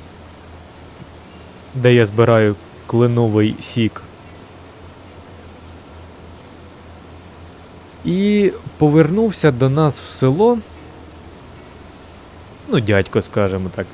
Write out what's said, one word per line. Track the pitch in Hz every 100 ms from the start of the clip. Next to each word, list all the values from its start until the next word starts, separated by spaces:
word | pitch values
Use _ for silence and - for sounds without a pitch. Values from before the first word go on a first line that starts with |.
| - - - - - - - - - - - - - - - - - 131
де | 123
я | 123 110
збираю | 107 117 113 107 101 - - -
кленовий | 117 120 120 117 107 107 101
сік, | - - 110 - - - - - - - - - - - - - - - - - - - - - - - - - - - - 87 - - - 85 - - - - - - - - -
і | 180 202 208 202 - - -
повернувся | 151 151 156 190 226 180 160
до | 123 131
нас | 139 156 -
в | -
село. | - 131 143 220 240 - - - - - - - - - - - - - - - - - - - - -
Ну, | 214
дядько, | 107 101 95 113
скажімо | - - 101 95 92 87
так, | 90